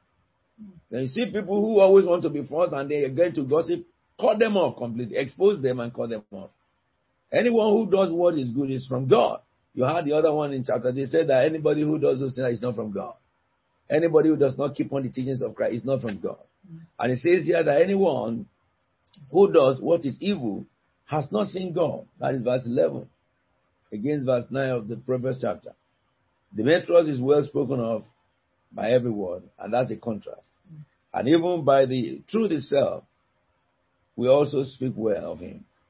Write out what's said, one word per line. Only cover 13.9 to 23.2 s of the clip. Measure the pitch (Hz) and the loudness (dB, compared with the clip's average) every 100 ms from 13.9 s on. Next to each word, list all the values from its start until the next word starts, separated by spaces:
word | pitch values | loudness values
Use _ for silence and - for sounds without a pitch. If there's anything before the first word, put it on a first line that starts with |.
| 147 165 156 156 | 0 2 4 4
who | 151 | 4
does | 139 135 | 2 0
not | 139 131 | -4 -4
keep | 113 | -6
on | 139 | -4
the | 131 | -6
teachings | - 127 131 | -6 -6 -6
of | 117 | -8
Christ | 107 113 117 | -4 -4 -4
is | 110 | -4
not | 135 | -4
from | 117 98 | -4 -8
God. | - - _ _ _ 165 165 - | -10 -12 _ _ _ -20 -20 -6
And | 123 | -4
it | 127 | -2
says | 170 180 151 | 2 2 2
here | 175 | 0
that | 151 143 | 2 2
anyone | 180 196 190 135 110 233 - _ _ _ _ _ _ _ - | 2 2 2 0 -2 -6 -10 _ _ _ _ _ _ _ -2
who | 170 196 | 4 6
does | 160 135 131 | 6 4 2
what | 101 170 143 | 0 0 -2
is | - | -4
evil | 180 196 120 98 - _ _ _ _ | -4 -4 -4 -8 -12 _ _ _ _
has | 147 139 | -6 -2
not | 208 202 | -2 -2
seen | 170 185 | -4 -6
God. | 165 165 - - _ | -2 -2 -2 -12 _
That | 131 135 | -4 -2
is | |
verse | 113 127 123 | -2 -2 -2
eleven, | 123 160 135 - _ | 0 0 -2 -12 _